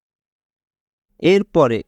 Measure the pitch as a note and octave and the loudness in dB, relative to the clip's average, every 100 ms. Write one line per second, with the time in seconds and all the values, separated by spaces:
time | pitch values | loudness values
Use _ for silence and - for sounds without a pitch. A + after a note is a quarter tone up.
0 | _ _ _ _ _ _ _ _ _ _ | _ _ _ _ _ _ _ _ _ _
1 | _ _ E3+ G3 G3+ E3+ C3 A2 | _ _ 0 0 0 0 0 -2